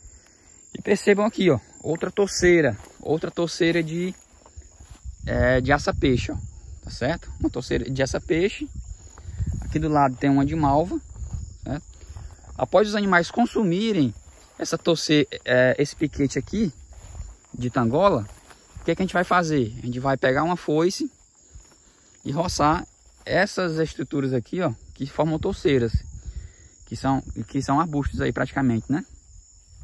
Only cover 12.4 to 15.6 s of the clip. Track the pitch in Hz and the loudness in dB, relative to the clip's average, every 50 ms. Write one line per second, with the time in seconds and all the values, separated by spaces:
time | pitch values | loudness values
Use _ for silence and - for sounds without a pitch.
12.4 | - - - - 131 - - 185 214 214 208 214 202 196 185 170 170 - - 233 | -20 -16 -8 -6 0 4 4 4 4 4 2 0 2 4 4 4 4 2 0 0
13.4 | 240 - - 247 214 170 170 190 226 226 208 165 139 117 101 - - - - - | 0 2 2 2 2 2 2 2 0 2 2 2 2 2 0 -4 -14 -20 -20 -20
14.4 | - - _ - 160 - 165 - - 175 165 - - - 151 147 139 - - - | -20 -20 _ -10 -6 -4 -4 -2 0 0 0 2 2 2 4 4 4 2 -2 -6
15.4 | - - 123 127 | -2 2 4 6